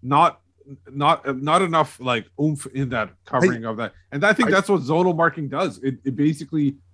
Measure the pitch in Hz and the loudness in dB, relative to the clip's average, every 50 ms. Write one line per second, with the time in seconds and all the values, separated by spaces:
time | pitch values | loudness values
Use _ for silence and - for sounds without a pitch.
0 | - 127 139 151 170 165 - _ _ _ _ _ _ 139 135 - _ - 131 143 | -4 0 4 4 4 4 2 _ _ _ _ _ _ -20 -20 -20 _ -12 -6 0
1 | 143 156 165 - - 139 135 131 139 151 160 180 190 170 165 160 147 - - - | 2 2 2 0 -2 -6 -4 -2 0 2 2 2 2 2 2 2 0 0 -4 -8
2 | 127 127 123 110 98 _ - - 147 156 151 139 - 135 123 135 139 120 123 113 | -4 -2 -2 -2 -4 _ -6 -2 -2 -2 -2 -4 -8 -8 -6 -4 -4 -2 -2 -4
3 | 107 95 - _ _ - 143 127 180 190 - 113 117 113 110 110 113 - - - | -4 -6 -8 _ _ -2 0 2 2 2 2 -2 -6 -6 -6 -6 -6 -8 -10 -16
4 | _ - 139 143 185 208 214 - 240 202 190 196 190 - 196 170 135 127 160 170 | _ -10 -4 0 2 2 2 2 2 2 2 2 2 2 0 0 0 0 0 2
5 | 180 185 165 160 170 165 - 170 147 127 135 156 190 147 - - 131 135 127 - | 2 2 2 2 0 0 0 -4 -8 -6 -4 -2 -4 -4 -4 -4 -6 -6 -6 -4
6 | - 135 139 143 143 156 151 - 151 - 160 156 147 139 139 - _ _ | -6 -6 -2 0 0 0 0 -2 -8 -6 -2 0 0 0 -2 -4 _ _